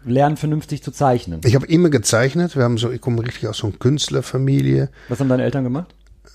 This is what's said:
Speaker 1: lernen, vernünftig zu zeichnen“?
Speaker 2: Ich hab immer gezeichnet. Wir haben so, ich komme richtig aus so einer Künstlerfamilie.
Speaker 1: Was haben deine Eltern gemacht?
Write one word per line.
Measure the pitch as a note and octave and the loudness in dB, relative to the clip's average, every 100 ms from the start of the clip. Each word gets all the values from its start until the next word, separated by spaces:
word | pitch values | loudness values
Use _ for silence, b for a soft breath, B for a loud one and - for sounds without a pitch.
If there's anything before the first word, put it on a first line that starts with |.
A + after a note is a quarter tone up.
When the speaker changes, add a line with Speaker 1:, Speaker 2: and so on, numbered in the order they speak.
Speaker 1:
lernen, | A#2+ B2+ C#3+ D3+ | -2 2 2 2
vernünftig | D3+ D3+ - D3 | -2 -4 -4 -10
zu | - | -8
zeichnen“? | - C#3+ B2 - D#2+ | 0 2 2 -2 -2
Speaker 2:
Ich | F#2 | 2
hab | C3 | 2
immer | - E3 F3 | 4 4 4
gezeichnet. | C3+ - A2+ C3 D3+ F3 C#3 | 2 2 2 2 0 0 0
Wir | |
haben | A#2+ A#2 | 0 0
so, | A#2 | -2
ich | B2 | -4
komme | - A#2 | -4 -2
richtig | A2+ - A2 | -4 -6 -8
aus | - | -6
so | A2 | -6
einer | F#2 | -2
Künstlerfamilie. | B2 C#3+ - C#3 - C3 C3+ C#3 C3+ C3+ C#3 B - | 0 0 -2 -4 -4 -2 0 2 2 0 -2 B -8
Speaker 1:
Was | B2 | -2
haben | C3+ | 0
deine | B2+ | 0
Eltern | A#2+ C#3 | 0 -2
gemacht? | B2+ C3 F3 _ _ - - | -2 -4 -8 _ _ -20 -16